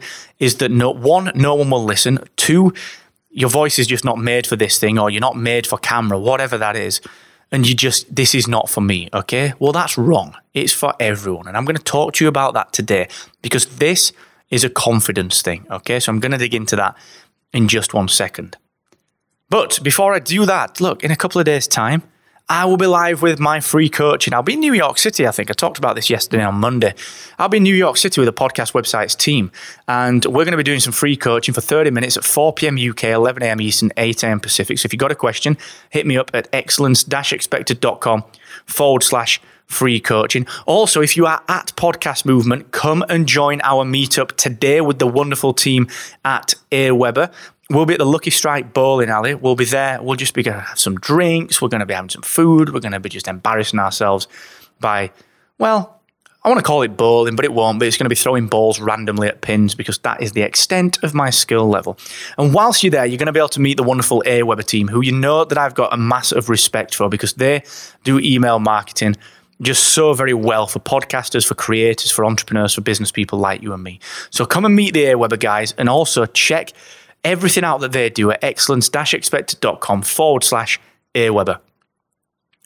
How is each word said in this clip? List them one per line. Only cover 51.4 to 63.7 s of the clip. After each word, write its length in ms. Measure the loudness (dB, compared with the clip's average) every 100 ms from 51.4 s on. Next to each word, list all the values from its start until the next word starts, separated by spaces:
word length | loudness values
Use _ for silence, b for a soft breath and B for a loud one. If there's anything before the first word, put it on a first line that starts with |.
| -2 -2
We're 80 | -2
gonna 160 | -2
be 80 | -4
having 160 | -6 -8
some 140 | -12
food. 500 | -4 2 4 6 4
We're 80 | -2
gonna 180 | -6 -8
be 120 | -8
just 180 | -10 -10
embarrassing 500 | -4 -2 -2 -2 -2
ourselves 480 | -2 0 0 0 -2 B B B B B
by, 300 | -4 -2 -6 -10 b b b b
well, 420 | 0 0 -2 _ _ _ _ _
I 60 | 2
wanna 140 | 2
call 180 | 2 2
it 160 | 0 2
bowling, 400 | 4 4 2 0
but 80 |
it 80 | 0
won't 260 | 2 2 2
be. 80 | 0
It's 120 | 0
gonna 100 | 0
be 60 |
throwing 320 | 0 0 0 0
balls 340 | 2 2 2
randomly 480 | -2 -4 -4 -2 -2
at 140 | -4
pins 320 | -2 2 2
because 240 | 0 -6 -6
that 240 | -4 -4
is 100 | -4
the 80 | -2
extent 580 | -2 0 0 0 0 -2
of 100 | -4
my 160 | -2 0
skill 400 | 0 0 2 2
level. 300 | 0 -2 -10 B B B B
And 160 | 2
whilst 280 | 4 4 2
you're 80 | 2
there, 140 | 2
you're 140 | 0 -2
gonna 160 | 0
be 40 | 0
able 120 | 0
to 100 | 2
meet 160 | 0